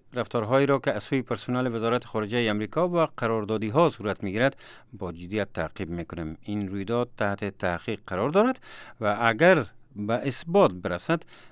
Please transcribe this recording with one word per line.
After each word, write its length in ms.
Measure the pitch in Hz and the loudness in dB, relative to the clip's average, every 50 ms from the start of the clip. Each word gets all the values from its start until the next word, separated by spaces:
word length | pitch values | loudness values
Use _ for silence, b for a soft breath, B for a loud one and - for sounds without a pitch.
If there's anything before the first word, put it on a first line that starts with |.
| _ - - | _ -10 -6
رفتارهایی 520 | 123 113 - - 120 107 104 127 135 139 | -6 -6 -2 -2 -4 -2 2 2 4 4
را 120 | 139 139 131 | 4 2 2
که 140 | - 147 117 | 2 0 -2
از 100 | 104 - | -2 -2
سوی 200 | - 143 135 120 | -2 0 0 0
پرسنل 520 | - 120 - - - 123 123 127 127 113 | -2 -4 -6 -4 -2 -2 0 0 -2 -2
وزارت 300 | 113 110 117 117 123 - | -2 0 0 0 0 -2
خارجه 340 | - - 110 107 101 117 123 | -2 -4 -4 -2 -2 0 0
امریکا 500 | 117 110 104 104 107 104 - 151 175 180 | 2 2 2 0 -2 -2 -2 0 0 0
و 180 | 175 170 160 147 - | 2 2 0 0 0
قراردادی‌ها 720 | - 123 113 113 113 104 98 110 107 104 110 104 147 170 156 | -2 -2 0 0 0 0 0 -2 -2 0 0 4 4 4 4
صورت 320 | - - 101 104 95 - - | 2 0 -2 -2 -2 -2 -2
می‌گیرد 340 | 98 92 110 123 139 - B B B B B B B - | -4 0 2 2 0 0 B B B B B B B -14
با 200 | 101 98 90 82 | -10 -8 -8 -8
جدیت 400 | 82 90 87 101 107 98 - - | -10 -10 -6 -4 -4 -4 -4 -4
تعقیب 380 | - 82 80 - - 101 80 | -6 -6 -6 -6 -8 -8 -6
می‌کنیم. 480 | 85 87 82 - - - 82 78 78 - - | -6 -6 -8 -8 -8 -8 -6 -8 -8 -10 -8
این 260 | - 104 104 101 92 | -6 -4 -4 -4 -4
رویداد 400 | 98 101 98 95 117 120 123 123 - | -6 -6 -4 -2 -2 -2 -2 -2 -4
تحت 420 | - 107 101 101 - 107 101 - - | -2 -2 -2 -2 -2 -4 -6 -6 -4
تحقیق 420 | - 92 87 85 - - 110 98 - | -2 -2 -2 -2 -4 -6 -8 -8 -6
قرار 240 | - 92 90 107 139 | -6 -4 -2 0 2
دارد 300 | 156 196 220 254 254 - B B B B B B B - | 4 4 4 4 2 -2 B B B B B B B -4
و 160 | 110 104 104 104 | 0 0 0 2
اگر 460 | 120 117 113 110 156 180 190 160 117 98 - - - _ - | 2 2 4 6 6 6 6 6 4 -2 -8 -20 -20 _ -10
به 180 | 98 104 101 113 | -8 -4 -2 -2
اثبات 580 | 120 - 139 123 - - 165 170 202 190 123 90 | -2 -2 -2 -4 -6 -4 2 4 6 6 6 4
برسد 500 | 92 87 98 87 87 - - 165 170 - B B B B B | 0 -4 -4 -4 -4 -2 -2 -2 -2 -2 B B B B B